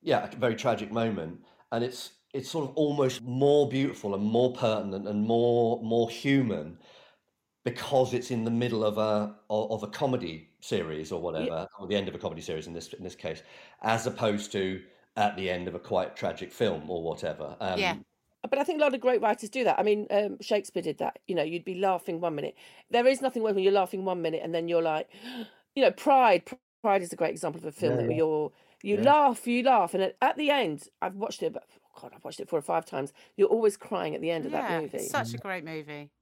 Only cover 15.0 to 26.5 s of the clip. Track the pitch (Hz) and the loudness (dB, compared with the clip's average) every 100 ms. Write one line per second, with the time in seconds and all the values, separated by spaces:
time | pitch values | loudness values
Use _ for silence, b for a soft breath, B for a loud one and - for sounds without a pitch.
15 | b - 104 101 95 90 90 87 - 95 | b -2 -2 0 -4 -2 -4 -8 -2 -2
16 | 90 - 98 82 92 - 113 82 78 87 | -2 -4 -6 -6 -10 -2 0 0 -4 -6
17 | 82 78 85 76 76 - 98 92 190 110 | -4 -4 -6 -6 -10 -6 -4 0 -2 -2
18 | - _ _ _ 220 269 285 311 294 254 | -10 _ _ _ -4 -2 0 2 2 2
19 | 240 247 214 208 208 262 226 151 214 208 | 2 2 2 0 -4 -2 0 2 2 2
20 | 208 202 208 196 - 214 196 - 175 147 | 2 0 0 -4 -2 -2 -2 -6 -4 -4
21 | 160 - _ 175 151 170 165 180 196 180 | -4 -6 _ -2 0 -2 -8 -2 0 0
22 | - 165 175 151 143 - B B B - | -2 -4 -2 -4 -6 -10 B B B 2
23 | 240 269 262 247 220 202 190 196 185 196 | 4 4 0 -2 0 2 4 4 2 -2
24 | 190 180 165 160 165 165 165 170 160 156 | -4 -2 -2 -2 -2 -4 2 2 2 0
25 | - B 233 254 220 B B - 240 - | -4 B -14 -12 -12 B B 4 4 4
26 | - 269 247 180 - | 4 8 8 6 2